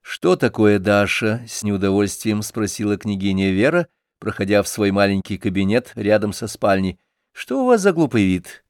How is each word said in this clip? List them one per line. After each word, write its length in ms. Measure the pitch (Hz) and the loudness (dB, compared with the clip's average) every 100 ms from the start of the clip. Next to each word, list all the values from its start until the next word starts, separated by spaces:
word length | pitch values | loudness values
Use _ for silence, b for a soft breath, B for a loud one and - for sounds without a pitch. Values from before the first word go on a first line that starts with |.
"Что 360 | - - 170 185 | -14 -4 0 2
такое, 420 | 123 110 107 104 | 0 2 4 4
Даша?" — 640 | 92 101 101 - 113 113 117 | 2 2 2 0 -2 -4 -6
с 160 | - | -8
неудовольствием 760 | 107 101 98 98 101 - 110 107 | -4 -2 0 2 0 -2 -4 -4
спросила 540 | 104 - 104 - 104 104 | -4 -6 -6 -4 -4 -2
княгиня 540 | 107 98 98 95 98 | -2 -4 -2 0 0
Вера, 380 | 95 123 170 170 _ _ _ | 2 2 2 -2 _ _ _
проходя 420 | 107 - 98 104 | -10 -6 0 0
в 60 | 98 | 0
свой 240 | - 104 | 0 0
маленький 440 | 98 101 98 - 98 | 2 2 0 -4 -6
кабинет 540 | 107 92 98 113 123 - | -4 -2 0 0 -2 -6
рядом 360 | 101 107 104 | 2 2 0
со 140 | 95 110 | -6 -10
спальней. 540 | - 107 95 95 90 _ _ _ | -4 0 0 0 -6 _ _ _
"Что 320 | - - 262 | -20 -6 -2
у 20 | 254 | 2
вас 140 | 240 | 4
за 120 | 190 | 2
глупый 300 | 165 156 113 | 2 0 2
вид? 400 | 98 90 - - _ | 2 0 -4 -20 _